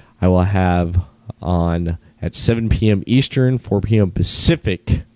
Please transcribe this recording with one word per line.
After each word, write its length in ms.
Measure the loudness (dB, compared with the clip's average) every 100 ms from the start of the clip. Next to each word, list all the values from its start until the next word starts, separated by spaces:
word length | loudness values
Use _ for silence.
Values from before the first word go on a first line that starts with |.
| -20 _
I 60 | 2
will 160 | 2
have 600 | 2 0 2 2 0 -2 -4 _ -18 -10
on 560 | -4 0 0 -2 -4 -6 -10 _
at 140 | -8 -2
seven 340 | 0 0 0
P 200 | 2 2
M 140 | 0 2
Eastern, 500 | 0 0 0 0 0
four 240 | -2 -2
P 160 | 2 2
M 140 | 2
Pacific, 920 | 0 -2 0 2 0 -2 -6 -2 -2 -4